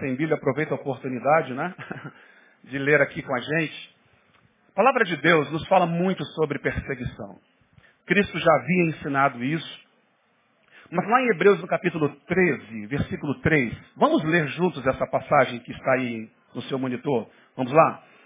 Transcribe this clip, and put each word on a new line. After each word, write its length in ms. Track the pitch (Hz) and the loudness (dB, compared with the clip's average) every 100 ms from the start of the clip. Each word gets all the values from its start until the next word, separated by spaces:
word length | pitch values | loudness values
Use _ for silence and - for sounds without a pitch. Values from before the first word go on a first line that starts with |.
sem 160 | 143 127 | -4 -2
Bíblia, 200 | 156 147 | 0 0
aproveita 360 | 143 131 151 | 0 -2 -2
a 40 | 139 | -4
oportunidade, 760 | 139 123 135 127 127 160 135 | -6 -8 -6 -4 2 2 2
né? 220 | 127 175 190 - 135 - - | -6 -8 -10 -14 -12 -14 -18
<laughs> 440 | - _ _ _ | -20 _ _ _
De 140 | - 135 | -12 -4
ler 240 | 139 147 | 2 4
aqui 180 | 139 165 | 4 -2
com 140 | 139 | -6
a 60 | 127 | -6
gente. 560 | 135 156 151 - - _ _ _ _ _ _ _ _ | -2 -2 -2 -8 -18 _ _ _ _ _ _ _ _
A 40 | - | 2
palavra 280 | 240 254 | 2 4
de 120 | 190 156 | 0 2
Deus 320 | 156 165 135 | 4 4 2
nos 160 | 156 - | -4 2
fala 180 | 190 | 2
muito 400 | 175 170 185 185 | 4 0 0 -2
sobre 340 | 147 - 151 135 | -6 -4 -4 -2
perseguição. 760 | 139 - - 131 120 - 101 90 _ _ _ _ _ _ - | -4 -6 -6 -8 -8 -10 -18 -18 _ _ _ _ _ _ -2
Cristo 320 | 180 202 170 | 0 2 0
já 120 | 165 | 4
havia 300 | 147 123 180 165 | 2 2 2 2
ensinado 580 | 147 156 139 139 120 | -2 -4 2 2 0
isso. 440 | 127 160 - - _ _ _ _ _ _ _ _ _ - - | -4 -4 -6 -18 _ _ _ _ _ _ _ _ _ -20 -8
Mas 160 | 165 190 | -4 2
lá 140 | 247 | 2
em 80 | 247 | 2
Hebreus, 260 | 170 190 185 | 4 4 4
no 80 | 175 | 0
capítulo 400 | 170 170 165 143 - - | -2 -2 0 -2 -4 -4
treze, 600 | 175 180 113 - 113 104 | 2 2 0 -6 -12 -8
versículo 480 | 139 - 127 151 123 | -6 -4 -6 -6 -2
três, 360 | 156 156 117 - - | 2 2 2 -4 -12
vamos 300 | - 254 320 | 0 2 2
ler 220 | 156 170 143 | 2 0 0
juntos 380 | 123 180 147 123 | -2 -2 0 -2
essa 200 | 123 131 | -2 -2
passagem 520 | 131 - 147 123 120 | -4 2 4 4 0
que 120 | - | -12
está 200 | 110 - | -6 0
aí 380 | 131 127 113 110 _ _ | 0 0 -6 -10 _ _
no 80 | 127 | -14
seu 160 | - 135 | -6 -4
monitor? 500 | 131 123 143 123 107 _ _ | -4 -4 -2 -2 -2 _ _
Vamos 160 | - 127 | -8 2
lá? 300 | 151 143 - - - | 6 6 4 -16 -20